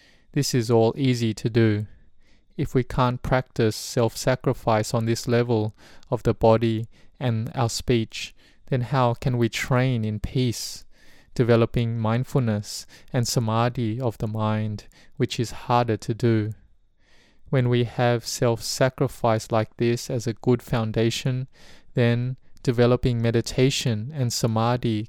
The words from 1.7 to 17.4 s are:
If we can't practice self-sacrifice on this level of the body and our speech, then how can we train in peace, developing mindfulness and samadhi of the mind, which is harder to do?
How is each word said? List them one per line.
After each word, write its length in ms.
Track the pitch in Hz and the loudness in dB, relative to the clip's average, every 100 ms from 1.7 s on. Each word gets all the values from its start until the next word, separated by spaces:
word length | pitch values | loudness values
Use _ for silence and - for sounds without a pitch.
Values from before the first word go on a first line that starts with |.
| 104 104 - - - - - _ - | 2 -4 -12 -20 -20 -20 -20 _ -8
If 180 | 139 | -2
we 80 | 135 | -2
can't 400 | 120 - 123 127 | 0 0 0 0
practice 540 | - 127 - - 110 - | 0 0 0 0 0 -2
self-sacrifice 1160 | - - 117 - - 127 - 123 - 110 107 | -4 0 0 0 -2 -2 -2 -2 0 0 0
on 120 | 117 | -2
this 240 | 113 117 - | -2 -2 0
level 480 | 120 120 113 107 - - - - | 0 2 0 -2 -6 -18 -20 -6
of 140 | - | -2
the 100 | - | 0
body 540 | 107 113 113 113 110 113 - - - | 4 4 4 2 -2 -6 -14 -20 -6
and 320 | 123 113 123 | -2 -2 -2
our 140 | - 117 | -2 -2
speech, 680 | - - 123 110 - - - - _ - | -2 0 0 0 -8 -14 -16 -20 _ -4
then 100 | 135 | -4
how 340 | 120 139 120 | 0 2 2
can 240 | 117 139 123 | 2 0 2
we 100 | 117 | 0
train 560 | - - 123 131 120 | -2 0 2 2 0
in 140 | 110 107 | -2 -4
peace, 680 | - 135 127 110 - - - - - - - | -4 0 -2 -2 -8 -12 -18 -20 -20 -20 -6
developing 640 | - 117 117 113 123 117 117 | 0 4 4 4 0 -2 -2
mindfulness 880 | 110 117 127 143 117 104 104 - - - - | 0 0 0 0 0 0 -4 -12 -14 -20 -6
and 160 | 135 120 | -2 0
samadhi 720 | 135 110 113 120 120 113 117 | 0 0 2 0 0 -4 -2
of 180 | 127 - | -4 -4
the 80 | 110 | -4
mind, 580 | 110 107 107 110 104 - - - - | -2 -2 0 -2 -6 -12 -20 -12 -4
which 220 | 123 - | -2 -2
is 120 | 113 | -6
harder 460 | - - 120 117 110 | -6 0 2 2 -2
to 160 | - | -4
do? 400 | 110 120 110 107 107 - _ _ _ _ - _ - | -2 2 2 0 -6 -16 _ _ _ _ -20 _ -20